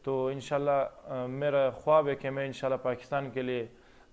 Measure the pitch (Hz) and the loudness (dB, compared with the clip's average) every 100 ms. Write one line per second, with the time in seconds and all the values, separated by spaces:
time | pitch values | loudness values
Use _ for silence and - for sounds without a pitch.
0 | - 135 131 139 123 143 143 139 135 - | -2 0 0 -4 -4 -2 2 2 0 -6
1 | - 131 127 131 147 139 135 123 - 156 | -10 -6 -6 -2 2 4 2 2 4 6
2 | 143 139 135 135 135 120 131 131 127 123 | 4 -2 -4 -4 -4 -2 -2 0 0 -4
3 | - 143 135 120 127 123 117 - - - | -2 -4 -2 -4 -2 -2 -4 -12 -20 -20
4 | - | -14